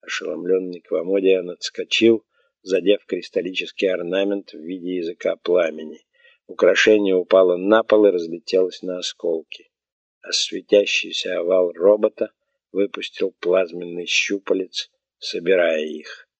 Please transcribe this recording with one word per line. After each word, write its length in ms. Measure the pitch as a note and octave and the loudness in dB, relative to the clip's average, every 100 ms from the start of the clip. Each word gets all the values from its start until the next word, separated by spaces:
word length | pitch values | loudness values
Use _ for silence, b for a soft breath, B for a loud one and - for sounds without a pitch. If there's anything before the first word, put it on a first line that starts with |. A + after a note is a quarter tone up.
| - | -10
Ошеломлённый 720 | - E2+ D#2 F2 F#2+ F#2 F2 | -8 -8 -8 0 -2 -2 -12
Квамодиан 680 | _ E2 E2+ G2 F#2+ F#2 F2+ | _ -6 -2 0 2 2 0
отскочил, 760 | F2 - - F2 - A2+ A2+ _ _ _ _ | -10 -12 -10 -6 2 4 2 _ _ _ _
задев 440 | F#2 F#2 F2 G2+ _ | -2 -2 2 0 _
кристаллический 840 | F#2 F2 - F2 F#2 F2 - G2 | -8 -6 -6 -6 -8 -10 -4 -2
орнамент 600 | F#2 E2+ F#2 G2 G2+ F#2 | -2 -4 -2 -2 -4 -8
в 40 | E2 | -18
виде 420 | D#2 F#2 F2 F2+ | -12 -10 -6 -6
языка 360 | E2 F2 F#2 F2+ | -6 -6 -6 -4
пламени. 640 | - F2 E2 D#2 D#2 D#2 _ b b b _ | 0 0 0 -4 -14 -18 _ b b b _
Украшение 680 | F#2 F2+ F#2+ - G#2+ G2+ | 0 2 4 4 4 4
упало 440 | F#2 F2 F#2+ F#2 F2 | 0 4 4 6 2
на 260 | F#2 A2 | 4 2
пол 220 | A2 A2 G#2 | 4 6 6
и 60 | |
разлетелось 720 | F2+ E2 E2+ - F#2+ F#2 - | 4 -4 -10 -2 0 0 -2
на 180 | F#2 F2+ | -8 -8
осколки. 680 | F2 - F2 D#2+ D#2 - _ _ _ _ _ _ | -8 -6 -4 -4 -6 -20 _ _ _ _ _ _
А 100 | - | -8
светящийся 1080 | F#2 - F#2+ F2+ G2+ G2+ - - - F2+ F2+ | -6 -4 -8 2 2 4 -2 -4 -8 -6 -4
овал 340 | F2 F#2 F2+ | 0 2 2
робота 580 | E2 F2+ G#2+ G#2+ - A2 _ _ _ _ | 2 4 4 2 -2 -8 _ _ _ _
выпустил 640 | F#2+ G2+ - F#2 - F#2+ _ | -4 -4 -4 -12 -6 -6 _
плазменный 640 | F2 F2+ F#2 E2+ F2 F2 E2+ | 0 0 0 -6 -10 -10 -4
щупалец, 840 | - - G2 - F#2+ F#2 - - _ _ _ | -2 -2 -4 -2 -2 -2 -8 -12 _ _ _
собирая 640 | - F2+ E2+ F#2 E2+ D#2+ | -10 -6 0 2 4 0
их. 460 | D#2 D2+ - - - _ | -4 -8 -14 -20 -20 _